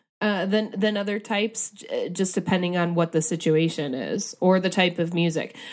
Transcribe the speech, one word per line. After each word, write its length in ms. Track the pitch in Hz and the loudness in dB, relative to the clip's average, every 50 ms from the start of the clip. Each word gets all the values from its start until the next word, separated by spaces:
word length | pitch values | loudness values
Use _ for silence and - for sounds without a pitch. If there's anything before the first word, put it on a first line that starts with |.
| _ _ _ - | _ _ _ -4
uh, 240 | 208 214 202 185 180 196 | -2 -2 0 0 0 0
than, 260 | 202 214 214 208 - | 0 0 0 -2 -2
than 220 | 202 202 214 214 202 | 0 0 0 0 -2
other 220 | 202 202 202 214 | -4 -4 -4 -4
types, 500 | 214 - 220 202 208 220 - - - - | -4 -2 -2 0 0 -2 -2 -2 -4 -4
j-, 380 | - - - - - 120 101 - | -6 -10 -12 -8 -6 -4 -4 -4
just 240 | 175 - 190 185 - | -2 0 0 0 0
depending 420 | 185 165 - 196 180 180 175 175 | 0 0 0 0 0 0 0 0
on 200 | 180 175 170 175 | 0 0 0 2
what 160 | 170 170 165 | 0 0 2
the 100 | - 160 | 2 2
situation 720 | 156 - 175 160 - 165 156 156 165 165 - - 151 143 127 | 2 2 2 2 2 2 4 4 2 2 0 -2 -4 -4 -4
is 420 | 131 107 76 226 214 196 - - - | -6 -6 -4 -2 -2 -2 -2 -2 2
or 200 | - 185 190 185 | 4 4 4 4
the 100 | 185 185 | 2 0
type 280 | - 196 185 180 175 175 | 2 2 2 2 2 0
of 160 | 170 165 175 | -4 -2 0
music. 420 | 170 170 170 160 160 - - - - - - | 0 0 0 0 -2 -4 -6 -10 -16 -16 -14